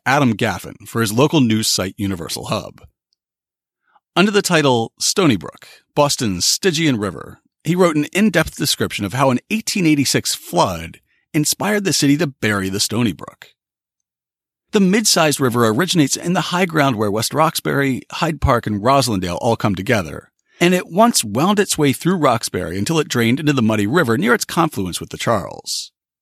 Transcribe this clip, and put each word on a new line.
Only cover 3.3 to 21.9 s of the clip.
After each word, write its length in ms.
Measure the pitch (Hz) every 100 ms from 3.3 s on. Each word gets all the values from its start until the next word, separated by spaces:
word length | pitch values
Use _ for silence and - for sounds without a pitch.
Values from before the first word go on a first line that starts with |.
| _ _ _ _ _ _ _ _
Under 160 | - 202
the 120 | 202
title 500 | - 165 143 123 113 -
Stony 360 | - - 170 101
Brook, 300 | - - - - _ -
Boston's 480 | 143 - 113 90
Stygian 520 | - - 196 156 160 117
River, 440 | 101 78 - - _ _
he 100 | -
wrote 220 | 180 175 151
an 80 | 147
in-depth 440 | 175 214 170 160 -
description 480 | 147 - 98 -
of 100 | 101
how 160 | 120 139
an 100 | 127 -
eighteen 340 | 220 - 208
eighty-six 480 | 160 147 127 127 -
flood 680 | - - 175 131 85 82 - _ _ _
inspired 500 | 151 147 - 190 208
the 100 | 196
city 240 | 139 143 147
to 100 | 165
bury 400 | - 107 101 95
the 100 | 98
Stony 340 | - 107 120
Brook. 360 | 73 - - - _ _ _ _ _ _ _ _ _ _ _ _
The 80 | 214
mid-sized 640 | 190 214 214 180 156 139
river 260 | 131 120 113
originates 500 | 107 180 175 139 -
in 180 | 175
the 60 | 185
high 260 | - 180 185
ground 280 | 156 135
where 160 | 110 107
West 240 | 104 -
Roxbury, 680 | 135 160 - 156 139 135 120 -
Hyde 280 | - 165 151
Park, 280 | - 120 113
and 120 | 104
Roslindale 580 | 107 139 123 101 90 87
all 160 | 117 110
come 180 | 113
together, 560 | 90 98 113 80 73 - _ _ -
and 120 | 170
it 140 | 180 -
once 380 | 170 233 -
wound 340 | 110 104 175 208
its 180 | 190 -
way 160 | 143